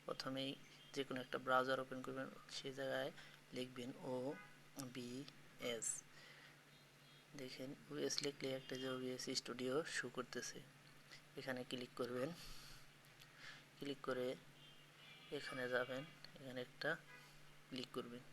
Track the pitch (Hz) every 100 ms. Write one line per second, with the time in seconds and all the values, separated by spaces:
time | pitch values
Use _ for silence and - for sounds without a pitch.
0 | - - 135 135 135 - - - - 139
1 | 135 135 123 135 131 131 131 131 131 131
2 | 131 131 139 - - - 139 135 135 131
3 | 139 180 - - - 123 127 127 123 143
4 | 143 127 131 165 - - - - 127 123
5 | 120 123 151 - - - 127 117 - -
6 | - - - - - - - - - -
7 | - - - 143 127 - 131 - - 147
8 | 139 - 143 - 135 131 - 131 131 127
9 | 127 127 - 127 - 123 127 139 170 -
10 | 123 123 120 123 - - - - - -
11 | - - - - 131 127 123 127 123 -
12 | 120 123 139 175 - - - - - -
13 | - - - - - - - - 139 135
14 | - 127 127 - - - - - - -
15 | - - - 147 - 139 123 123 127 131
16 | 156 - - - 135 127 123 - 143 165
17 | - - - - - - - 240 123 127
18 | 123 120 -